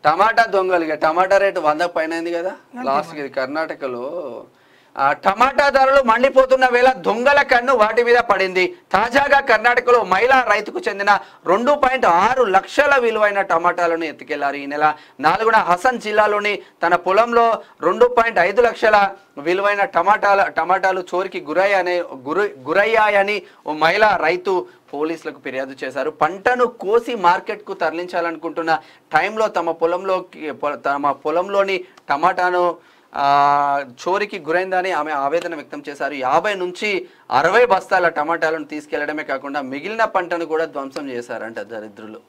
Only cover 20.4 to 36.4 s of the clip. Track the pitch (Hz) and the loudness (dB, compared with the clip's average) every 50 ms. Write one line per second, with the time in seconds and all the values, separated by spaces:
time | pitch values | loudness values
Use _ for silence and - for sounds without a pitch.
20.4 | 190 165 - - 160 170 185 190 185 190 190 190 180 180 - 180 190 190 185 185 | 2 0 -2 -4 0 0 0 0 0 -2 -2 -2 -6 -6 -4 -4 -4 -4 -8 -10
21.4 | 156 139 151 170 190 202 202 190 180 175 180 175 175 - 143 135 127 135 156 180 | -10 -4 -2 0 0 2 2 0 0 0 -4 -4 -4 -8 -12 -14 -10 -6 -4 -2
22.4 | 208 202 - 135 127 131 160 190 208 220 226 220 214 208 208 196 196 202 208 196 | -2 -4 -6 -10 -8 -2 0 0 0 2 2 2 2 2 2 2 0 0 -2 -6
23.4 | - - - _ _ - 151 156 156 165 180 208 220 214 196 170 156 160 180 180 | -8 -12 -20 _ _ -10 -4 0 0 2 4 4 4 2 2 2 0 0 -2 -2
24.4 | 180 196 190 180 - - - _ _ _ - 143 151 160 165 160 - 160 143 135 | -2 -2 -2 -2 -4 -6 -18 _ _ _ -8 -6 -6 -6 -6 -8 -10 -14 -14 -12
25.4 | _ 139 127 131 135 135 135 135 147 131 123 139 131 151 156 - 151 156 180 196 | _ -10 -8 -8 -8 -8 -10 -10 -10 -8 -6 -6 -6 -6 -2 0 -2 -2 -2 0
26.4 | 190 240 247 247 247 233 247 - - 185 214 233 233 - 247 220 180 170 180 190 | 0 0 2 2 0 -2 -2 -6 -4 0 0 0 0 0 -6 2 2 2 2 2
27.4 | - - 214 202 - - 196 185 175 156 151 170 180 175 190 180 170 170 165 160 | -2 -8 -10 -10 -10 -14 -8 -4 -4 -4 -4 -4 -10 -6 -4 -4 -4 -4 -6 -6
28.4 | 165 165 151 170 165 165 160 151 - - - _ _ _ - 151 175 202 220 220 | -10 -8 -8 -6 -2 0 -2 -2 -2 -10 -20 _ _ _ 0 0 0 0 -2 -2
29.4 | 220 208 214 190 170 170 160 165 165 165 175 180 190 190 185 180 180 - - 160 | -2 -2 0 -2 -2 -2 -2 0 0 0 0 -2 -2 -2 -4 -4 -4 -10 -16 -12
30.4 | 156 151 135 117 - 147 147 123 - 143 143 143 143 143 135 - _ 156 156 170 | -10 -10 -8 -6 -6 -6 -6 -4 -4 -4 -2 0 0 -2 -2 -2 _ -4 -2 -2
31.4 | 185 196 202 196 196 196 190 180 180 - _ - _ - 143 143 160 185 185 180 | -2 0 0 0 0 0 -2 -6 -6 -10 _ -20 _ -4 -2 0 2 0 0 2
32.4 | 180 180 180 180 175 175 165 - _ _ _ _ _ _ - - 143 139 139 143 | 0 0 2 2 0 0 -2 -4 _ _ _ _ _ _ -6 -2 0 2 4 4
33.4 | 143 143 143 143 143 143 139 139 139 127 120 - - 170 185 196 208 208 214 190 | 4 4 4 2 0 0 -2 -4 -6 -8 -14 -10 -4 -4 -2 -2 -2 -4 -8 -12
34.4 | 151 147 165 175 185 190 185 185 180 190 175 151 151 156 151 139 139 139 151 170 | -6 -4 -2 -2 -2 -2 -2 -2 -2 -2 -4 -4 -4 -4 -4 -4 -4 -2 -2 -2
35.4 | 170 175 165 151 131 - - 147 143 151 147 139 156 135 147 139 127 127 143 165 | -4 -4 -10 -10 -12 -14 -16 -14 -14 -14 -10 -8 -8 -6 -6 -4 -2 0 0 0